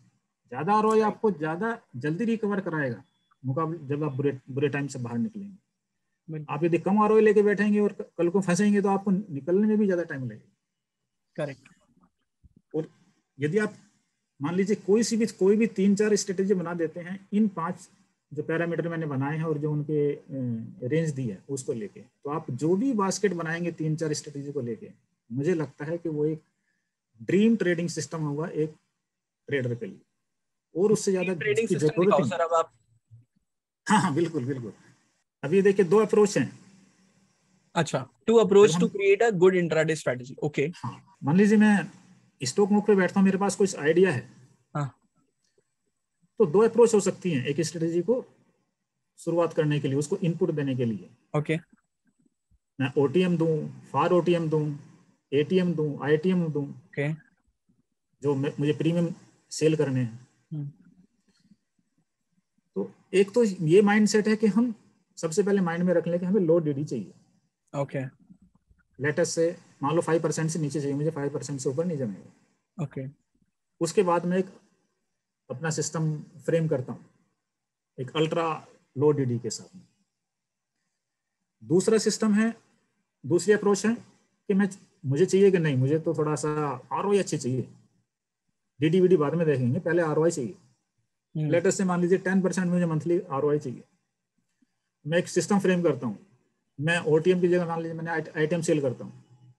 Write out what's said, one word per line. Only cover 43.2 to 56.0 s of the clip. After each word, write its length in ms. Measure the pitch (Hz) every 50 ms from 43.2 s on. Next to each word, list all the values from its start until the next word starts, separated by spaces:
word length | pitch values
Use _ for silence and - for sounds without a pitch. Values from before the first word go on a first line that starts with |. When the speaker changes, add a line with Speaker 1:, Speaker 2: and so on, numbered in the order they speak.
Speaker 1:
हूँ, 40 | 190
मेरे 140 | 196 185 185
पास 180 | 202 202 196
कुछ 200 | - 208 190 -
idea 360 | - 143 147 165 170 190 185 143
है। 160 | 113 - - - - - _ _ _ _ _ _
Speaker 2:
हाँ। 200 | 151 147 131 - _ _ _ _ _ _ _ _ _ _ _ _ _ _ _ _ _ _ _ _ _ _ _ _ _ _ _ _ _
Speaker 1:
तो 80 | 226
दो 120 | 165 143 190
approach 360 | 226 226 226 214 240 220 -
हो 60 | 208
सकती 300 | 190 190 - - - 185
हैं 160 | 160 127 123
एक 140 | - 143 -
स्ट्रेटजी 420 | 165 160 - 175 165 165 165 175 175
को 240 | 190 240 254 - - _ _ _ _ _ _ _ _ _ _ _ _ _ _ _ _ _ _
शुरुआत 340 | - 170 165 170 170 160 165
करने 280 | - 156 151 147 147
के 80 | 127 139
लिए, 100 | 135 143
उसको 180 | 151 - 196
input 340 | - - 165 170 170 190 170
देने 260 | 160 147 143 135 131
के 80 | 127 123
लिए। 260 | 117 110 95 90 - - _ _ _ - 151
Speaker 2:
ओके। 180 | 151 - 156 165 - _ _ _ _ _ _ _ _ _ _ _ _ _ _ _ _ _ _ _ _ _ _ -
Speaker 1:
मैं 120 | 131 135 - 151
ओटीएम 380 | 139 139 131 180 185 180 175
दूं, 320 | 156 165 165 160 151 151 151
फ़ार 440 | - - - - - 135 156 175 180
ओटीएम 380 | 175 160 175 175 170 165 156
दूं, 260 | 156 156 151 151 143 143 - - - _ _ _ _ _ _ _ 139
एटीएम 420 | 139 151 - 185 185 185 175 165
दूं, 300 | 156 151 147 143 147